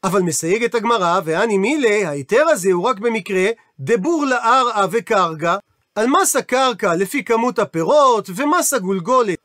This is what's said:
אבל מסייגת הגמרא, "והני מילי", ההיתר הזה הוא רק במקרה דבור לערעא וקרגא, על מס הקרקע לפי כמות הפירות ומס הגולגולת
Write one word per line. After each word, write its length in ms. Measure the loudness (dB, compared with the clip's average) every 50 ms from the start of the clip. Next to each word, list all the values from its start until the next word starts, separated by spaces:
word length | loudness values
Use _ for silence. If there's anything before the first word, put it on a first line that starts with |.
| -2
אבל 180 | 0 0 0
מסייגת 540 | 0 0 -2 -4 -2 -2 0 0 0 -2 -2
הגמרא, 440 | -2 0 0 0 0 2 0 0 0 0
"והני 320 | -2 -2 0 0 0 0
מילי", 480 | 0 0 0 0 0 2 2 2 0 0
ההיתר 400 | -2 -4 -8 -4 0 2 2 4 4
הזה 220 | 2 2 2 0
הוא 120 | 0 2 0
רק 160 | -2 -4 -2
במקרה 460 | -2 -2 -2 -2 -4 -4 -2 0 0 0 -2 _ _ _ _ _
דבור 460 | -2 0 0 0 0 -2 -2 0 0
לערעא 640 | 0 -2 0 2 2 2 2 2 0 0 0 -2 0
וקרגא, 680 | 0 -4 -2 0 0 2 2 0 -2 -4 -2 -2 -2 -2 _ _ _ _ _ _ _
על 120 | -2 0
מס 280 | 2 2 2 2 2 0
הקרקע 600 | -2 -2 0 0 0 2 0 0 0 -2 -2 0
לפי 280 | 0 -2 -2 -4 -8 -2
כמות 360 | 0 0 0 0 0 0 -2
הפירות 720 | -4 -2 -2 -4 0 2 4 4 6 4 4 2 -2 -6 -6
ומס 380 | -4 -2 0 0 0 0 0 -2
הגולגולת 640 | -2 -2 -2 -4 -4 -2 2 2 2 2 2 -2 -6 _